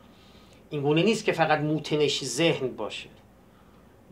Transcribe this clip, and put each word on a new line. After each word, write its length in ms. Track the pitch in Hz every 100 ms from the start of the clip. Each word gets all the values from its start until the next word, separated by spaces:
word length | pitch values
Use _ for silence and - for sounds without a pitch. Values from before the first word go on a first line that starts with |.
| - - - - - - -
این 120 | 147
گونه 200 | 143 156
نیست 220 | 196 220
که 80 | -
فقط 280 | 165 156 151
موتنش 640 | 151 156 - 151 143 -
ذهن 440 | 135 120 165 - 127
باشه، 400 | 107 101 - - - - - - - - - - - -